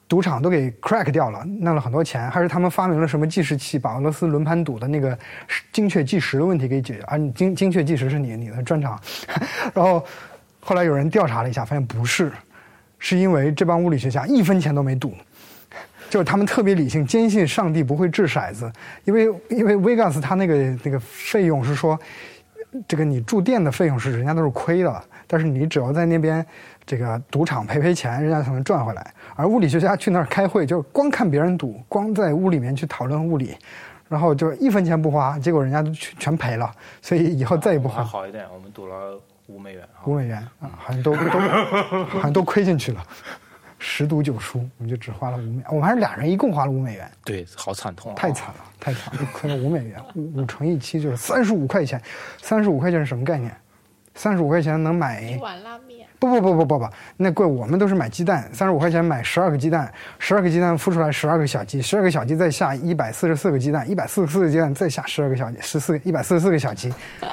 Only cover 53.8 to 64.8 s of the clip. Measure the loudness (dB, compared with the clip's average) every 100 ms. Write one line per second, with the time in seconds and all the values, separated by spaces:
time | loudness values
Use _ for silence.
53.8 | _ _ _ -4 0 2 2 2 2 0
54.8 | 0 0 -2 -4 -8 -8 -8 -12 -16 -18
55.8 | -20 -20 -16 -2 4 4 6 4 4 2
56.8 | -2 -10 -12 -2 0 4 2 2 0 2
57.8 | 2 2 0 -2 0 0 -2 -2 0 2
58.8 | 2 2 2 0 -2 0 2 2 2 0
59.8 | -2 -8 -18 -8 0 2 4 4 2 2
60.8 | 2 2 2 0 2 2 2 -2 -4 -6
61.8 | -2 2 2 2 0 2 2 2 -2 -2
62.8 | -2 -2 -2 -2 0 0 2 0 0 0
63.8 | -2 -4 -2 -2 0 2 2 2 2 0